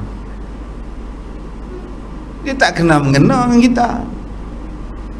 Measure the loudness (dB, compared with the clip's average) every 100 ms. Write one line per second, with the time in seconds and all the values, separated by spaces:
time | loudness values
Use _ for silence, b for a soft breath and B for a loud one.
0 | -6 -8 -10 -10 -10 -10 -10 -10 -10 -8
1 | -8 -10 -10 -10 -10 -10 -10 -10 -10 -10
2 | -10 -10 -10 -6 -4 0 0 4 4 6
3 | 6 6 6 6 6 8 8 6 2 0
4 | -4 -8 -10 -10 -8 -8 -8 -10 -10 -10
5 | -10